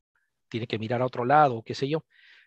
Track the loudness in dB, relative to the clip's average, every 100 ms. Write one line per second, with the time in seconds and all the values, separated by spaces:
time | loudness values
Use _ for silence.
0 | _ _ _ _ _ -8 -4 -4 -2 -2
1 | -2 -2 2 6 4 2 -8 -6 -4 -4
2 | -8 _ _ -20